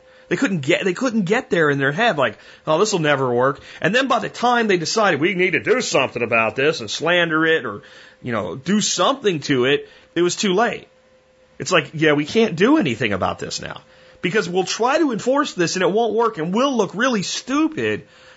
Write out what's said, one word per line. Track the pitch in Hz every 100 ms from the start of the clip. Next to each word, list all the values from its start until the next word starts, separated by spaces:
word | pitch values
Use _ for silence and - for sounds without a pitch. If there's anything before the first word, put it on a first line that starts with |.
| - - -
They | 175
couldn't | 269 185
get, | 131 202
they | 185
couldn't | 180 254 220
get | 170 233 -
there | 175 151
in | 139
their | 139
head, | 151 233 156
like, | 120 98 - - -
"Oh, | 156
this | 214
will | 190
never | 151 143 131
work." | 120 131 143 - -
And | 165 240
then | 269
by | 240
the | 170
time | - 240 240 226
they | 185
decided, | 156 226 202 143
"We | 175
need | 180 185
to | 139
do | 123 247
something | - 160 123 120
about | 117 117 110 110
this | 143 -
and | 107
slander | - 151 175 170 160 160
it | 160 120
or, | 104 - - - -
you | 123
know, | 113 92 135
do | 156 208
something | - - 190 269 208 160
to | - 131 127
it," | 143 - - -
it | 165
was | 175 170
too | 208
late. | 180 233 - - _ _ _ _ _ _ -
It's | 139
like, | 175 135
"Yeah, | 156 156
we | 147 151
can't | 226 226 156
do | 214 311
anything | 165 110 120
about | 95 92 87
this | - -
now | - - - - - -
because | 180 214 175
we'll | 180 185
try | - 240 311
to | 311
enforce | 208 240 285 294
this | - 170 185
and |
it | 175
won't | 208 233 208
work | 226 220
and | 160
we'll | 202 277 247
look | 190 180
really | 262 226
stupid." | - - - 285 311 311 110 107 - - -